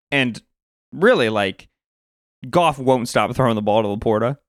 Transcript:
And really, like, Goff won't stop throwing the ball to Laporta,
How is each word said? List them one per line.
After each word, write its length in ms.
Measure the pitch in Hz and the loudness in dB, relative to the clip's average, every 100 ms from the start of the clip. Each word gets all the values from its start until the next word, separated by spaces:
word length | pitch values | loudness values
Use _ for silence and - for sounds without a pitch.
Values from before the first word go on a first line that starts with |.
| - | -6
And 320 | 143 127 107 - _ _ _ _ | -2 -2 -4 -14 _ _ _ _
really, 380 | 135 208 214 113 | 0 2 4 2
like, 400 | 107 98 - - _ _ _ _ _ _ _ 131 | 0 -2 -6 -18 _ _ _ _ _ _ _ -4
Goff 300 | 175 165 139 | 0 2 0
won't 300 | 131 127 120 | 0 0 2
stop 280 | 123 104 120 | 0 0 0
throwing 200 | 127 110 | 0 0
the 60 | |
ball 200 | 104 107 | 0 0
to 60 | 104 | 0
Laporta, 500 | 104 120 107 113 139 | -2 -2 0 -2 -6